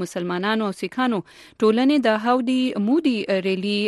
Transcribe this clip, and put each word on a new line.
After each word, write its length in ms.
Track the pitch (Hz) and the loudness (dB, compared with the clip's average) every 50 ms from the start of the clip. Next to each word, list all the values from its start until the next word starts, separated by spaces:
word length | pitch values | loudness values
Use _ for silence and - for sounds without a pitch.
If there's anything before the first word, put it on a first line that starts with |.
مسلمانانو 640 | 180 - - 180 175 180 175 180 190 208 220 220 214 | -2 -6 -6 -6 -6 -4 -4 -2 -2 -2 0 0 -2
او 80 | 196 180 | -4 -4
سیکانو 420 | - 190 180 - 254 254 247 226 185 - - - - - - - - | -6 -8 -6 -4 -2 -2 0 0 -2 -4 -8 -14 -20 -20 -16 -4 0
ټولنې 440 | 226 214 220 240 262 269 302 285 240 | 2 2 4 4 4 2 2 2 2
د 160 | 220 220 214 220 | 2 2 2 2
هاودي 340 | 240 254 262 240 254 254 254 254 254 - 208 202 | 0 0 0 0 0 0 0 0 0 -2 -2 0
مودي 320 | 220 277 339 320 277 233 208 - - 196 190 180 | 0 2 2 2 0 0 0 -2 -2 -2 0 0
ریلي 340 | 196 190 185 190 208 208 208 208 | -2 -2 -2 -2 -2 -2 0 -2